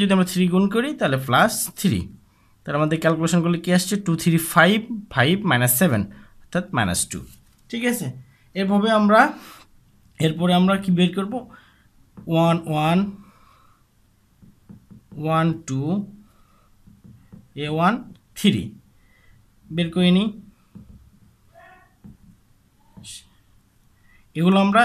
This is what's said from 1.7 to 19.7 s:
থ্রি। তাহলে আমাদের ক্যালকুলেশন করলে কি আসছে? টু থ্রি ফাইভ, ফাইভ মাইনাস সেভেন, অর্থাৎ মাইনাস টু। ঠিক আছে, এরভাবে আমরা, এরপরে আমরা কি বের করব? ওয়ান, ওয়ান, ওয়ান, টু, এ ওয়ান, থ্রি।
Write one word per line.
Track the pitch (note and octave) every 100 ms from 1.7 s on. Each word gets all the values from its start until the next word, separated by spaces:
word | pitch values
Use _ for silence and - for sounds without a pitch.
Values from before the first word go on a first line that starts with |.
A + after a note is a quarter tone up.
| -
থ্রি। | F#3+ G2 F2 - _ _ _ _
তাহলে | - D3
আমাদের | D#3 D#3+
ক্যালকুলেশন | D#3+ D#3+ E3 F3
করলে | E3+ E3+
কি | F3 F3+
আসছে? | F3+ G#3 F#3+
টু | E3
থ্রি | F3 E3 -
ফাইভ, | E3+ E3+ G#3+ - A#3 -
ফাইভ | C3 B2+ G3 G3+
মাইনাস | B2 B2 -
সেভেন, | F#3 A2+ G2+ - - -
অর্থাৎ | - F2+ - C3+
মাইনাস | G2 F2 -
টু। | D#2+ B1+ - _ _ -
ঠিক | A#3 A#3+
আছে, | - C#3+ - - _ _
এরভাবে | F#3 G3 G3+ A3 G#3+
আমরা, | G#3 A3 C#4 - - - - _ _ _ _ -
এরপরে | D#3+ D#3+ F3+ F3+
আমরা | F#3 F#3+
কি | F#3+ F3
বের | F3+ F#3
করব? | G3 B3 - - _ _ _ _ _ - -
ওয়ান, | E3 E3 E3 D#3+
ওয়ান, | D3+ D#3 F3+ G3+ - - _ _ _ _ _ _ _ _ _ _ _ - _ - - _ - _ D3
ওয়ান, | D#3 D#3+ E3 D#3+ -
টু, | C3+ C#3+ G3+ G3+ - - _ _ _ _ _ - - - - _ - _ C#3
এ | D3 D#3
ওয়ান, | F3+ A#3+ - - _ -
থ্রি। | G#3 G#2+ - - _ _ _ _ _ _ _ _ -